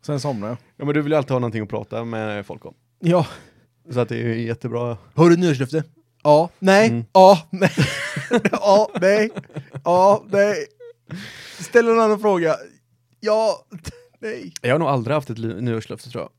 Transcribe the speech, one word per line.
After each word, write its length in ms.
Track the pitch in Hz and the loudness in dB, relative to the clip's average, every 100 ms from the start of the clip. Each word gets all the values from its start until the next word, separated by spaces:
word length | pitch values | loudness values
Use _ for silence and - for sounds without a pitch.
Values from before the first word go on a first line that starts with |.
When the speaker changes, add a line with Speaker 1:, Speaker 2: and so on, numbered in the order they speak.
Speaker 1:
Sen 180 | - 147 | -8 -6
somnar 280 | 147 120 104 | -6 -6 -8
jag. 80 | 120 _ _ | -10 _ _
Speaker 2:
Ja, 80 | |
men 100 | 139 | -4
du 80 | 147 | -2
vill 100 | 147 | 0
ju 60 | 156 | -2
alltid 120 | 135 | 0
ha 60 | 131 | -2
någonting 240 | 120 110 | -2 -6
att 60 | 104 | -6
prata 360 | 110 104 113 | -8 -8 -10
med 420 | 117 113 110 104 101 | -8 -8 -6 -8 -10
folk 180 | - | -16
om. 100 | - _ _ _ | -18 _ _ _
Speaker 1:
Ja. 280 | 170 175 156 - - _ _ _ _ | 0 0 0 -8 -20 _ _ _ _
Speaker 2:
Så 100 | 123 | -4
att 80 | 120 | -4
det 80 | 117 | -4
är 60 | 117 | -4
ju 80 | 113 | -4
jättebra. 540 | 113 117 123 117 120 113 _ | -4 -6 -6 -6 -6 -8 _
Speaker 1:
Har 120 | - 170 | 2 4
du 40 | |
ett 40 | 170 | 4
nyårslöfte? 440 | 180 135 131 156 151 _ _ _ | 2 -2 -2 -6 -8 _ _ _
Ja, 280 | 147 151 175 _ | 2 2 2 _
nej, 300 | 190 196 147 | 2 4 4
Speaker 2:
Mm. 160 | 117 117 | 0 0
Speaker 1:
ja, 260 | 190 190 190 - | 6 8 8 2
nej. 200 | 185 185 | -2 -2
<laughs> 760 | - 143 - - - - 240 208 | 0 -2 -2 -8 -10 -2 -2 0
Ja, 380 | 247 202 196 214 220 | -2 4 4 4 0
nej, 300 | 180 208 214 208 - 151 - 139 | 2 2 0 -6 -14 -16 -16 -10
ja, 400 | 165 180 190 202 208 | 0 4 4 2 0
nej. 360 | 196 208 185 147 _ 480 - _ 180 - - - - | 0 2 0 -8 _ -20 -20 _ -16 -16 -20 -20 -18
Ställ 300 | 175 240 233 | 0 2 4
en 120 | 226 | 2
annan 200 | 220 208 | 2 2
fråga. 360 | 208 190 165 156 - _ _ _ _ _ | 0 0 0 -2 -8 _ _ _ _ _
Ja, 460 | 214 214 220 175 _ 185 - - _ _ | -2 0 0 -4 _ -20 -20 -20 _ _
nej. 340 | 220 214 - - | -14 -12 -14 -8
Speaker 2:
Jag 120 | 120 | -2
har 40 | 143 | 0
nog 100 | 160 | 0
aldrig 260 | 135 113 | -2 -2
haft 160 | 151 143 | -4 -4
ett 80 | 113 | -10
li-, 220 | 113 98 | -8 -6
nyårslöfte, 500 | 120 113 107 104 - | -4 -6 -8 -16 -14
tror 120 | 117 | -12
jag. 80 | 80 | -14